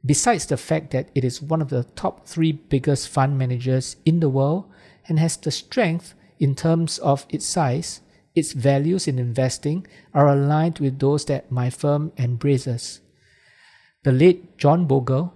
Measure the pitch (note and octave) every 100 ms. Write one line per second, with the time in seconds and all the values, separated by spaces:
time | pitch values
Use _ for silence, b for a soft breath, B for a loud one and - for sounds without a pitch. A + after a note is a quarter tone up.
0 | C3+ C#3+ B3 G3+ - C#3 - D#3+ D3+ C3
1 | - C#3 B2+ - C#3+ D#3+ C#3+ C3 B2 -
2 | - - - - D#3+ D3+ _ C3+ C#3 C#3
3 | - - C3+ C#3 B2+ B2 B2+ C3 B2+ -
4 | - E3+ D#3 C3+ C#3 F3 - B B B
5 | - D#3 E3 - - - - - G3 E3+
6 | - - b b C#3 C3+ E3 E3 E3 -
7 | C#3+ C#3 - A2+ - F3+ C#3 C3 - -
8 | b b b - D#3 C3 C3 C#3 D3+ F#3
9 | - B2+ B2 A#2+ C3 - D3 E3+ - B
10 | B D3 C#3+ C#3 C#3 D3+ E3 D#3+ C#3 C3+
11 | C#3 D3 - C3+ - B2+ B2 - D3 D3
12 | D#3 - B2 A#2+ C#3+ C3 C3 A#2 - -
13 | _ b b b b b b b b b
14 | C#3 C3 F3 F3+ - - C#3+ E3 E3 C3+
15 | B2 C3 F3